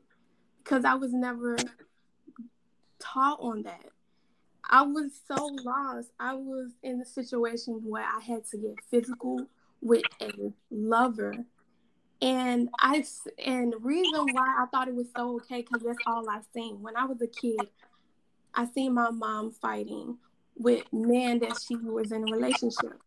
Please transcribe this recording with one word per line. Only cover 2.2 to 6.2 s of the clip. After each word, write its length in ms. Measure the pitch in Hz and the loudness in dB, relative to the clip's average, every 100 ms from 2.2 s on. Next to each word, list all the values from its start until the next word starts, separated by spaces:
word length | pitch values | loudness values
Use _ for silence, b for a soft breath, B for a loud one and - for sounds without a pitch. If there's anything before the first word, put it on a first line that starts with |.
| - - 233 _ _ _ _ - | -20 -18 -18 _ _ _ _ -16
taught 400 | - 262 277 302 | -6 2 2 2
on 220 | 240 214 | -4 -6
that. 240 | 214 175 - _ _ _ _ _ _ _ - | -8 -12 -16 _ _ _ _ _ _ _ 6
I 140 | 262 | 8
was 300 | 285 302 277 - - | 8 2 -4 -8 -6
so 220 | 277 294 277 | -4 -2 -4
lost. 460 | 247 269 269 240 240 | -2 -2 -2 -6 -10
I 160 | - | -8